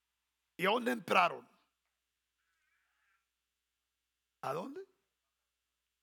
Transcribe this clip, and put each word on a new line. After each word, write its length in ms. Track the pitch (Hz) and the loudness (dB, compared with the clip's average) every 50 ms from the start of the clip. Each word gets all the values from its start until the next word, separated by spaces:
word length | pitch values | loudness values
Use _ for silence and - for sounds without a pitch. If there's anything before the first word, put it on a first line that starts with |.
| _ _ _ _ _ _ _ _ _ _ _ | _ _ _ _ _ _ _ _ _ _ _
¿Y 100 | - 165 | -2 0
a 40 | 190 | 2
dónde 220 | 220 254 233 247 | 2 2 0 -2
entraron? 560 | 247 220 170 - 202 185 175 165 135 123 - - _ _ _ _ _ _ _ _ _ _ _ _ _ _ _ _ _ _ _ _ _ _ _ _ _ _ _ _ _ _ _ _ _ _ _ _ _ _ _ _ _ _ _ _ _ _ _ _ _ _ _ _ _ _ _ _ _ _ | -2 -2 -2 2 4 4 4 4 2 -4 -10 -18 _ _ _ _ _ _ _ _ _ _ _ _ _ _ _ _ _ _ _ _ _ _ _ _ _ _ _ _ _ _ _ _ _ _ _ _ _ _ _ _ _ _ _ _ _ _ _ _ _ _ _ _ _ _ _ _ _ _
¿A 120 | - 131 143 | -8 -6 -6
dónde? 340 | 165 - 277 285 381 392 - _ _ _ _ _ _ _ _ _ _ _ _ _ _ _ _ _ _ _ _ _ _ | -6 -8 -10 -12 -16 -18 -18 _ _ _ _ _ _ _ _ _ _ _ _ _ _ _ _ _ _ _ _ _ _